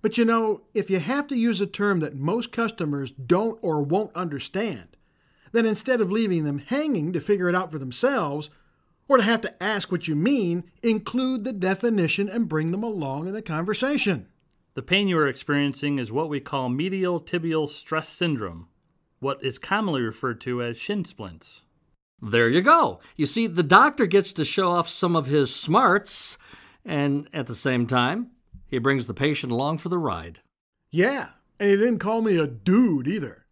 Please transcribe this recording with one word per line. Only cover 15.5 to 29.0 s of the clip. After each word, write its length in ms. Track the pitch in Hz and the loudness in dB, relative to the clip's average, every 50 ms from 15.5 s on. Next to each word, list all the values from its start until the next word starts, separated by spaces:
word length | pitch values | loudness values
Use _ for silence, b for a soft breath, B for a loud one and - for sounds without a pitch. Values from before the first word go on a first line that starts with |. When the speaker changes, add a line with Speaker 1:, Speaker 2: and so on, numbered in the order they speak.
| 143 143 143 143 139 - - 143 143 139 | 0 2 2 0 -2 -4 -2 -2 -2 -2
Speaker 2:
is 140 | 123 104 | -2 -2
what 160 | 110 139 160 156 | -2 -4 -2 -2
we 120 | 147 143 | -4 -6
call 280 | 139 - - 139 127 123 | -6 -4 -4 -4 -2 -2
medial 520 | 123 135 165 190 190 190 185 180 175 165 | -2 -2 -2 -2 -2 -2 0 0 -2 -2
tibial 480 | - - - 175 165 165 160 160 151 147 | -4 -4 -6 -4 -2 0 0 0 -2 -2
stress 400 | - - - - 160 160 156 - | -6 -14 -8 -4 -4 -4 -4 -6
syndrome, 600 | - - 180 170 151 120 107 90 82 85 85 _ _ _ _ _ _ _ _ _ _ _ | -6 -2 -2 0 0 -2 -4 -6 -8 -12 -16 _ _ _ _ _ _ _ _ _ _ _
what 240 | - 135 135 - | -4 -4 -4 -2
is 160 | - 135 120 - | -4 -6 -6 -6
commonly 440 | - - 196 208 220 190 156 131 | -4 -2 0 0 0 0 0 0
referred 380 | 120 110 113 - - 127 117 117 | -2 -2 -4 -4 -6 -6 -6 -6
to 200 | - 127 123 123 | -6 -6 -4 -4
as 140 | 120 120 117 | -4 -6 -8
shin 280 | 117 - - 202 208 175 | -8 -6 -6 -4 -4 -4
splints. 580 | - - - 107 92 85 80 - - - - _ _ _ _ _ _ _ _ _ _ _ _ | -8 -10 -14 -14 -14 -14 -16 -20 -20 -20 -20 _ _ _ _ _ _ _ _ _ _ _ _
Speaker 3:
There 280 | - 107 107 117 117 117 | -8 0 4 4 4 6
you 140 | 127 170 | 4 4
go. 380 | 190 269 320 339 285 190 90 b b b b | 6 6 6 6 4 2 -2 b b b b
You 100 | b 151 | b -2
see, 200 | 139 - 233 226 | 0 0 0 -2
the 160 | 220 170 175 | 0 0 -2
doctor 440 | 170 139 180 202 254 294 285 - 240 | 2 6 8 8 8 6 4 2 0
gets 260 | 175 175 196 190 - - | 4 4 2 2 2 -4
to 100 | - 156 | -4 -4
show 260 | 147 - - 190 175 | -2 0 0 2 2
off 180 | 175 175 170 - | 2 0 0 -2
some 280 | - - - 175 170 | -2 -2 0 2 2
of 100 | 165 147 | 2 0
his 280 | 131 143 151 139 120 - | 2 2 2 2 2 0
smarts, 840 | - - 143 160 226 262 196 180 202 202 - - - - - - B B B B B B B B B B | -4 -2 2 2 4 6 6 4 2 0 -2 -4 -2 -2 -4 -4 B B B B B B B B B B
and 440 | 226 165 147 143 143 139 143 147 - | -4 -2 0 0 0 0 -2 -4 -6
at 140 | - 156 123 | -8 -8 -6
the 80 | 117 120 | -6 -8
same 320 | - - 139 127 123 120 | -4 -2 0 2 2 0
time, 440 | 117 131 123 120 127 165 220 240 - _ _ _ _ - - - - | 2 2 2 2 2 0 -4 -6 -10 _ _ _ _ -20 -20 -12 -6
he 100 | - 127 | -4 0
brings 280 | 117 139 139 135 | 2 2 0 0